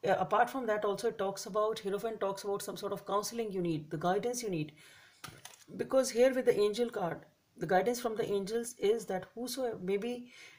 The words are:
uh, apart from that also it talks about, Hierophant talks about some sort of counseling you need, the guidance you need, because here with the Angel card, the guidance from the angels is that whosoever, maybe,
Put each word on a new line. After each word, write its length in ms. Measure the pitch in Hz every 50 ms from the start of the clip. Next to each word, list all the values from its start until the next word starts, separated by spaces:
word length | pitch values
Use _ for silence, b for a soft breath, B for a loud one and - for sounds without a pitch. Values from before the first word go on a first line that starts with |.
| - 196
uh, 80 | 190 -
apart 300 | 190 - - 214 240 240
from 180 | - 269 254 220
that 180 | 208 208 208
also 220 | 208 196 190 - 233
it 100 | 214 -
talks 300 | 196 190 190 - - 220
about, 320 | 190 214 214 214 220 214
Hierophant 400 | - 202 190 202 220 226 220 208
talks 240 | - 196 196 196 -
about 180 | 208 202 196
some 160 | - - 196 -
sort 160 | 214 196 202
of 120 | 190 -
counseling 460 | - 202 202 208 - 233 233 233 214
you 100 | 185 190
need, 280 | 175 170 165 151 151 -
the 80 | - 156
guidance 460 | 151 175 185 202 196 240 247 240 240
you 60 | 214
need, 240 | 185 160 151 151 - B B B B B B B B B B B B B B B B B - _ 285 190
because 340 | 240 - - 269 262 -
here 220 | - 226 247 262 254
with 120 | 254 247
the 140 | 240 233 -
Angel 300 | 208 208 208 226 240 226
card, 360 | - 214 190 165 160 - - - _ _ _ _ _ -
the 80 | -
guidance 340 | 160 185 180 190 233 247 240
from 160 | - 240 220
the 140 | 214 220 -
angels 460 | 202 202 196 185 220 233 240 233 - -
is 280 | - 196 220 233 196
that 200 | - 196 185 - - _
whosoever, 460 | 226 240 247 247 277 262 233 220 -
maybe, 500 | 185 180 196 202 202 240 247 240 240 B B B B B B